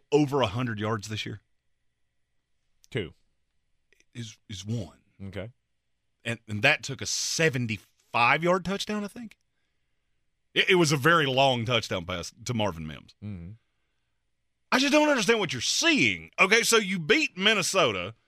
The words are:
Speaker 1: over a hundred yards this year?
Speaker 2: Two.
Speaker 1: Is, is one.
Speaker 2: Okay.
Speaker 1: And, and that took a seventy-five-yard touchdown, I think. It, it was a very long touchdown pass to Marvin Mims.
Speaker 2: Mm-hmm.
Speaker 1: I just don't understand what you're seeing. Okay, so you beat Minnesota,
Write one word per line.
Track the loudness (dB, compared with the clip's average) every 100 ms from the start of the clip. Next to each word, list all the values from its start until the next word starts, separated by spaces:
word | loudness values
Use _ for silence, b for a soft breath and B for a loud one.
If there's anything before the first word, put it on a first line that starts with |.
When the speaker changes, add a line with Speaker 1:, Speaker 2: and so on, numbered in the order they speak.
| 2
Speaker 1:
over | 2 4 2
a | 0
hundred | 0 -4 -4
yards | -4 -4 -6
this | -8 -8
year? | -12 _ _ _ _ _ _ _ _ _ _ _ _ _ _ _
Speaker 2:
Two. | -8 -8 _ _ _ _ _ _ _ _ _ _
Speaker 1:
Is, | -14 -14 -16 _
is | -14
one. | -8 -8 -8 _ _ _ -12
Speaker 2:
Okay. | -12 -12 _ _ _ _ _ _ _
Speaker 1:
And, | -10 -10 -10
and | 0
that | 0 0
took | -4 -10
a | -6
seventy-five-yard | -6 -4 0 0 0 -4 -8 _ _ _ 2 4 4 2 0
touchdown, | -2 -8 -6 -8
I | -8
think. | -14 -18 _ _ _ _ _ _ _ _ _ _ _ _
It, | -2 2
it | 4
was | 4
a | 4
very | 4 4 4
long | 4 4 2
touchdown | 0 -2 -2 -6
pass | -4 -8 -8 _
to | -6
Marvin | -2 -2 -4 -12
Mims. | -14 -20 _
Speaker 2:
Mm-hmm. | -14 -12 -14 -18 _ _ _ _ _ _ _ _ _ _ -2
Speaker 1:
I | 0
just | 4
don't | 4 4
understand | 2 2 2
what | 0
you're | -4
seeing. | -2 0 2 4 2 0 -8 0
Okay, | 4 4
so | 4 2
you | 2 -4
beat | 0 0 0 0
Minnesota, | 0 2 0 2 2 0 -6 -12